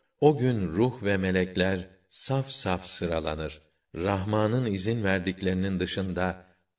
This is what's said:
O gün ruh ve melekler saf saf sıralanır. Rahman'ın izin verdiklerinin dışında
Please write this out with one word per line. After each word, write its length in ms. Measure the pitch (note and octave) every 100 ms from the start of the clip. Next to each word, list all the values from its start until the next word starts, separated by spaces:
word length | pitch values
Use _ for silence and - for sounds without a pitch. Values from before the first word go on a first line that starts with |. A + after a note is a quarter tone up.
| _ -
O 160 | D3 C3+
gün 300 | B2+ A2+ F2
ruh 340 | E2+ B2 B2
ve 140 | G2+ G2
melekler 720 | F#2+ F#2 F#2 F#2 F#2 F#2+ F#2 - _
saf 420 | - - C3+ C3+
saf 360 | - F#2+ F2+ F#2
sıralanır. 760 | - F2 E2 D#2 D#2 D#2 D2+ _ _ _
Rahman'ın 720 | - F#2 G2 G2 G#2+ G#2+ B2+ A#2+
izin 380 | G2 G2 A#2
verdiklerinin 760 | G2 F#2+ F2+ F#2 F#2+ F#2 G2 F#2
dışında 680 | F2+ - F#2+ F2 F#2 F#2 F#2 _ _